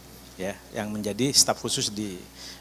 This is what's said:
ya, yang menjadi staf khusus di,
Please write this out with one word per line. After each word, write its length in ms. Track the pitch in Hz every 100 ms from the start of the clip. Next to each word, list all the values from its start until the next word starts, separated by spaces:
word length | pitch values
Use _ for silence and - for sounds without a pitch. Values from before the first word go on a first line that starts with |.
| - - - -
ya, 200 | 95 95 - 113
yang 160 | 104
menjadi 400 | 107 104 101 135
staf 280 | 123 - 110
khusus 320 | 120 - 113
di, 240 | 104 107 90 - - - -